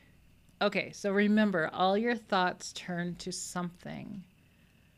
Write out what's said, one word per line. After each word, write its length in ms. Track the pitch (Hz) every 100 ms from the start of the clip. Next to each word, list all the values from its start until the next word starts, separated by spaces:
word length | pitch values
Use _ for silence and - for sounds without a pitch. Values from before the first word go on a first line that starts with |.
| - _ _ _ _ _
Okay, 300 | 202 202 120
so 180 | - 202
remember, 600 | 196 208 214 214 185 180
all 260 | - 185 202
your 160 | 233
thoughts 580 | 233 - 196 180 180 -
turn 440 | - - 175 175 175
to 160 | -
something. 880 | 180 - 175 175 175 147 151 - 202 175 _ _ _ _ _ _